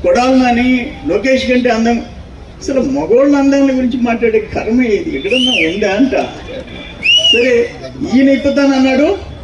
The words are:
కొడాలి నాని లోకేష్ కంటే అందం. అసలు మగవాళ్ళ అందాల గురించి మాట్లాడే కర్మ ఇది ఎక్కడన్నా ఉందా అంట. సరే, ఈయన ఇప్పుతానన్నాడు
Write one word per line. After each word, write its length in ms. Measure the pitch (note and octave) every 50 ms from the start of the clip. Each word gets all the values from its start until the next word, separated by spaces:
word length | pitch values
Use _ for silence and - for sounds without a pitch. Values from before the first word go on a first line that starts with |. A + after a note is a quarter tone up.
| -
కొడాలి 360 | C4+ C4 A#3+ B3 C4 C4+ C4
నాని 520 | B3+ B3 A#3+ A#3 B3 B3+ B3+ B3 A#3 G#3 - - - C#3+
లోకేష్ 400 | E3+ G3+ G3+ C4 C4 B3+ - A3
కంటే 220 | B3+ B3 - A#3+
అందం. 360 | A#3 A3 A3+ A#3 A#3+ A#3 - - - - - - - - - - - -
అసలు 200 | - - C4+ C4
మగవాళ్ళ 540 | - C#4+ C4 C#4 - - G#3 B3 C#4 C#4+ C#4+
అందాల 280 | C#4+ C#4 C#4 C#4 C#4 C#4
గురించి 380 | C4+ C4 B3+ B3+ B3 A#3 B3+
మాట్లాడే 380 | A#3 A#3+ A#3 A#3 A#3 A3+ G#3+ A3
కర్మ 420 | G#3 - - - - G#3+ A3+ B3 B3+
ఇది 320 | A#3 G#3 F#3 E3 D#3+ D3
ఎక్కడన్నా 360 | C3+ C3+ G3 - - B2+ -
ఉందా 420 | - - D#3 D#3+ E3+ G#3 G#3+ G3 F#3+
అంట. 320 | G#3 C4+ C4 - F3+ - - - - - - - - - - - - - - - - - - - - - - -
సరే, 360 | - - - B3 A#4 A#4+ - - - - - B2+ - - - G3
ఈయన 140 | B3+ C4+ C4+
ఇప్పుతానన్నాడు 1040 | C#4 B3 C4+ C#4 - C#4+ C#4 C#4 C#4 C4 C4 C4 C4 B3+ D4 E4 G4+ - - - - -